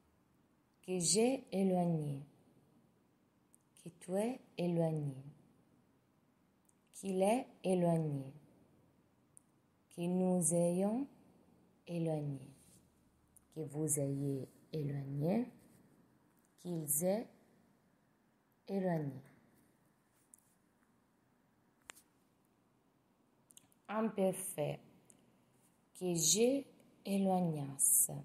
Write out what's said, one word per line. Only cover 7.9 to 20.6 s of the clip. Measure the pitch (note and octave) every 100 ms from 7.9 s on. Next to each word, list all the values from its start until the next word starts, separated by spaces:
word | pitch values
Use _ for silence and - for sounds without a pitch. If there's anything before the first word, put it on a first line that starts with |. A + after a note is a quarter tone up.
| E3 D#3 C#3 C3+ C#3+ - _ _ _ _ _ _ _ _ - - _ _ _ _ -
Que |
nous | F3 F#3 F#3 F3+ D#3+
ayons | E3+ F3 F3 G3+ A#3 C#4+ - - - _ _ _ _ -
éloigné. | E3+ D#3+ D#3 D3 C3+ C3+ - - - _ _ _ _ _ _ _
Que | D#3
vous | D3 C#3+ D#3 D3
ayez | C#3 C#3 C#3 C3+ C3 - -
éloigné. | D#3 C#3+ C#3+ C3+ C#3+ D#3 A3 B3 - - - - _ _ _ _ _ _ _
Qu'ils | F3+ E3 D3+ D3+
aient | F3+ G#3 B3+ - _ _ _ _ _ _ _ _ _ _ _ _ -
éloigné. | G3 F#3 D#3+ C#3+ C3 - - _ _ _ _ _ _ _ _ _ - _ _